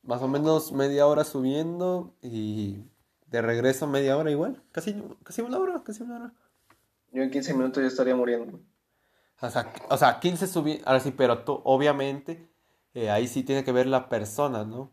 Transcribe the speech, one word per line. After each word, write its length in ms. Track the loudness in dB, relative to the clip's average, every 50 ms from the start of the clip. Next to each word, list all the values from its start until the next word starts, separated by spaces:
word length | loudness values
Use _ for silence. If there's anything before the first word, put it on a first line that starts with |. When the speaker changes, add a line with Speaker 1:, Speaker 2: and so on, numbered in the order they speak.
Speaker 1:
Más 180 | _ -4 -4 -2
o 60 | -2 -2
menos 440 | 0 2 4 4 4 2 2 -2
media 340 | -2 0 0 2 4 6 6
hora 180 | 6 6 4 2
subiendo 880 | 0 -2 -2 0 0 0 0 -2 -4 -4 -2 -2 -2 -2 -2 -4 -8 _ _
y 640 | -14 -8 -6 -4 -4 -4 -4 -4 -4 -6 -6 -8 -14 -18 _ _ _ _ _ _ _
de 160 | _ -2 0
regreso 440 | 0 2 0 4 2 2 2 2 -2
media 300 | -2 0 0 2 2 2
hora 140 | 2 2 0
igual. 320 | 0 0 -2 -4 -6 -10 _ _
Casi, 280 | -12 -8 -6 -6 -6 -6 -10 -14 -16 _
casi 200 | _ -12 -8 -8
una 160 | -6 -4 -2 -2
hora, 240 | -2 -2 -4 -6 -8
casi 180 | -10 -12 -12
una 140 | -12 -12 -12
hora. 160 | -12 -14 -16 _ _ _ _ _ _ _ _ _ _ _ _ _ _ _ _
Speaker 2:
Yo 100 | -4 -2
en 80 | -2 0
quince 240 | -2 -4 -2 0 0
minutos 280 | 0 0 0 0 0
ya 60 | 0 0
estaría 260 | 0 0 2 2 2
muriendo. 460 | 2 2 0 0 -2 -4 -8 -14 -18 -20 _ _ _ _ _ _ _ _ _ _ _ _ _ _ _
Speaker 1:
O 100 | -10 -4
sea, 220 | -2 -4 -4 -4 -12 -16 0 0
o 80 | 4
sea, 240 | 6 6 4 4 4
quince 260 | -2 -2 0 0 -4
subi-, 360 | -2 -2 -2 -2 -2 -4 -4 0
ahora 160 | 2 2 4
sí, 120 | 2 0 2
pero 280 | 4 4 4 4 2 0
tú, 160 | -4 -4 -2 2
obviamente, 840 | 2 4 4 4 2 2 2 -2 -4 -4 -6 -10 -12 -14 -14 -16 _ _ _ _ _ _ _ _ _
eh, 180 | _ -4 -2 0
ahí 180 | 2 2 0 0
sí 140 | -2 -4 -2
tiene 180 | 0 0 0 0
que 80 | 2
ver 140 | 2 2 2
la 220 | 4 2 0 0 0
persona, 560 | -4 -4 -4 -4 -2 -2 -2 -2 -2 -4 -6
¿no? 260 | -8 -10 -12 -12 -14